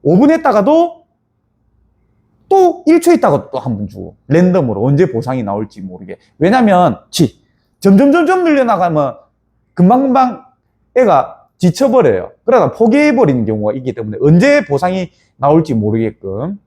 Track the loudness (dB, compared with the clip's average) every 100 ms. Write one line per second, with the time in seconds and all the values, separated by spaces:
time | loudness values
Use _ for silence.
0 | 2 2 2 2 0 0 2 2 0 -6
1 | _ _ _ _ _ _ _ _ _ _
2 | _ _ _ _ _ 2 2 0 0 2
3 | 2 2 2 -2 -4 -10 -8 -8 -10 -12
4 | -18 -20 -2 2 2 0 -2 -2 -2 0
5 | 0 -2 -6 -8 -6 -6 -8 -12 -18 -16
6 | -18 -20 _ _ 0 2 2 2 2 -2
7 | _ -2 -2 _ _ _ _ _ 2 4
8 | 4 2 0 0 0 0 0 -2 -2 -2
9 | -4 -6 _ _ _ _ _ 0 2 4
10 | 2 0 0 -4 -18 _ _ _ _ 0
11 | 2 2 -2 -10 _ _ -2 0 0 2
12 | 2 0 -6 _ 0 0 0 0 0 2
13 | 2 2 0 0 -2 -4 -4 -6 -8 -10
14 | -10 -2 2 4 4 0 0 -4 -4 -4
15 | -8 _ _ _ 0 0 0 -4 -2 -2
16 | -4 -6 -12 -10 -10 -12